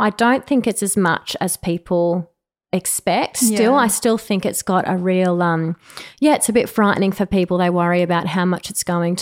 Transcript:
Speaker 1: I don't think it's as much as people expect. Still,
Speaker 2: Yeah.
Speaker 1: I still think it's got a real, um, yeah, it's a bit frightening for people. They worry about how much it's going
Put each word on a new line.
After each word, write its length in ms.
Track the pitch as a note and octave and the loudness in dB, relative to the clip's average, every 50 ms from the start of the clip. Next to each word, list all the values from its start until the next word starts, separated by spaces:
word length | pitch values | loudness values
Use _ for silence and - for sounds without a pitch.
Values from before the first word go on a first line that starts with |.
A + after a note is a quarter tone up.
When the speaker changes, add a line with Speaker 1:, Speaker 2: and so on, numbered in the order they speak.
| G#3 G#3+ | 2 0
Speaker 1:
I 20 | |
don't 360 | G#3 - A#3 A#3+ B3+ C4+ - | 0 2 2 2 2 0 0
think 200 | - C#4+ B3+ A3 | 0 0 0 0
it's 160 | A#3 G3 - G#3 | 0 -2 -2 -4
as 140 | G3 - | -2 0
much 400 | G#3 F#3+ E3+ D#3+ - - - - - | 0 2 2 0 -2 -4 -8 -6 -4
as 160 | - F3+ - | -4 -4 -4
people 720 | - - F#3 E3+ F3 - - F#3 F3 F3 F3 F3 F3+ E3+ - _ _ _ _ _ _ _ _ - | -4 -4 -4 -4 -4 -4 -2 0 0 2 2 0 -2 -4 -8 _ _ _ _ _ _ _ _ -6
expect. 640 | F#3 - - - - - G3 F3 A3 D#4+ - - | -4 -4 -4 -6 -2 -2 0 0 0 0 -2 -2
Still, 360 | - B3+ A3+ G#3+ G#3 A3 A3+ C4+ | 0 0 0 2 2 2 4 4
Speaker 2:
Yeah. 120 | C#4+ A#3+ | 4 2
Speaker 1:
I 20 | A3 | 2
still 280 | G3+ - - A#3+ A3 | 0 0 0 0 0
think 300 | A3+ - - G#3 F#3+ - | 0 -2 -2 -4 -2 -2
it's 160 | - - - - | -4 -6 -4 -4
got 220 | - F#3 F#3 - - | 0 0 0 0 0
a 80 | F#3+ | -2
real, 460 | F3+ F3 F#3 F#3 F#3 F#3 F3+ F3 F3 F3 | -2 0 0 0 2 2 2 0 0 0
um, 340 | E3+ E3 E3 D#3+ D#3+ E3+ - _ - - - - - - _ | 0 0 0 -2 -4 -6 -8 _ -20 -20 -20 -20 -20 -6 _
yeah, 140 | C#4 D4+ D4+ | 2 2 2
it's 140 | - - - | 2 0 0
a 60 | G#3+ | 2
bit 140 | A#3 - - | 0 0 0
frightening 420 | - - G#3 G3+ - - G3 G3 F#3+ | 0 2 2 2 2 2 0 -2 0
for 140 | - G3+ | -2 -4
people. 320 | F#3 - G3 F3+ F3 F3+ F3+ | 0 0 0 0 0 0 0
They 100 | F#3 F3 | 0 0
worry 320 | F3 F3+ F3 F3 F3 F3 | 0 0 0 2 2 0
about 260 | F3+ E3+ F3+ E3+ E3 | 2 0 0 -2 -2
how 200 | F3+ D3+ F#3+ F3+ | -2 -2 0 0
much 240 | F3+ F3 - - - | 0 -2 -2 -4 -10
it's 120 | - - - | -10 -8 -6
going 340 | - F3 F3 E3+ E3+ F3 F3+ | -4 -2 -2 -2 -2 -2 -2